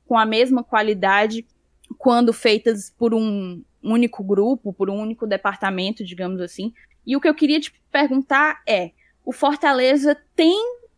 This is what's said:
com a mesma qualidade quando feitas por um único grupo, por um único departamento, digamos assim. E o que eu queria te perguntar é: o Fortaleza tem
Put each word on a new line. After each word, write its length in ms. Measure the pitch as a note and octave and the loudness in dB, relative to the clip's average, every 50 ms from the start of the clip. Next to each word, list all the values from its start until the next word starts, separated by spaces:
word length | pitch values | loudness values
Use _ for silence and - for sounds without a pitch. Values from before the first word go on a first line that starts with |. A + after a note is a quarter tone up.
| _ - | _ -2
com 100 | A#3+ A3+ | 0 0
a 80 | A3 | 2
mesma 380 | A3 A3 A3 B3 B3+ C4 B3 A#3+ | 2 2 2 2 2 2 -2 -2
qualidade 840 | - - A3 G#3+ A3 G#3+ F#3 F#3+ F#3+ G3 G3+ G#3+ G#3+ A3 A3+ A3+ _ _ _ _ _ _ _ _ - - _ | 0 0 0 0 0 -2 -2 0 2 2 2 2 0 -2 -6 -10 _ _ _ _ _ _ _ _ -20 -16 _
quando 360 | - C4 A#3+ A#3+ B3 A3+ A3 | 0 2 4 4 4 2 2
feitas 600 | - - A#3 G#3+ A3 - A#3 A3+ G3+ G3 - _ - | 2 2 2 2 2 2 0 -2 -2 -4 -14 _ -2
por 160 | A#3 A#3 A3+ | 0 0 2
um 500 | A3 A3 A3 G3+ G3+ F#3+ F#3 F3+ E3+ - _ _ _ - | 0 0 -2 -2 -4 -6 -8 -10 -14 -18 _ _ _ -4
único 400 | G#3+ A3 A#3 A#3+ A#3 - - G3 | -2 2 2 2 0 -2 -6 -4
grupo, 500 | F#3+ G3+ F#3+ G#3 A#3+ C4+ A#3 - G3+ F#3 | -2 0 2 2 0 0 -2 -4 -10 -6
por 160 | - G3 F#3+ | -4 -4 -4
um 100 | G3 G#3 | -4 -6
único 260 | G#3+ A3 A3+ - A#3 | -6 -8 -8 -8 -6
departamento, 800 | G#3+ G3 F#3+ - G3+ F#3+ - G#3 G3 F#3+ F3+ F#3 G3 A3+ - G#3 | -4 -4 -2 -2 -4 -4 -2 -4 -4 -4 -2 -4 -4 -6 -8 -10
digamos 360 | F3 F3+ F3 F#3 F3+ F#3+ F3+ | -12 -10 -10 -8 -8 -6 -8
assim. 340 | F3+ F3 - - F#3+ A3+ - _ _ _ _ _ - | -8 -10 -10 -10 -10 -10 -10 _ _ _ _ _ -6
E 100 | A#3 C4 | -4 -4
o 60 | C#4+ | 0
que 60 | - E4 | 2 2
eu 80 | D4+ | 2
queria 240 | D#4 D4+ C#4+ D4+ D#4 | 2 2 2 2 0
te 140 | D4 - _ _ _ _ | -2 -6 _ _ _ _
perguntar 720 | - C#4 D4 C#4 C4 C4+ C4 - C#4 C4+ D4 D#4 D4+ - - - | 0 0 0 2 0 -2 -2 0 2 2 2 2 -2 -4 -4 -2
é: 240 | A3 F#3+ F3+ E3+ _ _ _ _ _ _ - | -2 -2 -2 -4 _ _ _ _ _ _ -12
o 60 | D#4+ | -10
Fortaleza 840 | A#3+ - D4+ C#4 D4 - - D4 C#4 B3+ B3+ C4 C#4 D4 C4+ D4 D4 - _ _ - | -6 0 0 0 0 0 0 0 2 2 2 2 2 2 2 2 0 0 _ _ -2
tem 420 | - D#4+ D#4+ F#4 G#4 A4+ B4 B4 A#4+ - _ _ | 2 4 4 4 2 -2 -6 -8 -10 -16 _ _